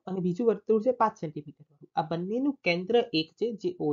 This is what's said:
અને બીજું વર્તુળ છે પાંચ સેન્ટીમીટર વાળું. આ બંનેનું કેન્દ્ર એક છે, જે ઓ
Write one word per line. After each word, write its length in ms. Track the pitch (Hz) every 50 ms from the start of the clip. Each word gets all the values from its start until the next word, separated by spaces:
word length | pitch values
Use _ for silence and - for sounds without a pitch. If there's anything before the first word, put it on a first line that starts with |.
| _
અને 160 | - 185 190
બીજું 280 | 175 180 175 180 240 226
વર્તુળ 340 | 202 196 - - 220 220 208
છે 100 | 254 247
પાંચ 240 | 240 226 214 214
સેન્ટીમીટર 480 | - - 151 151 156 147 147 - _ -
વાળું. 260 | _ 147 _ - _ _
આ 160 | - 165 156
બંનેનું 480 | 165 165 175 185 214 247 269 294 277 - _
કેન્દ્ર 340 | 180 170 175 185 190 226 240 233 - -
એક 160 | 160 160 -
છે, 160 | _ _ 208 240 233
જે 160 | 196 - 180 -
ઓ 120 | - 160 151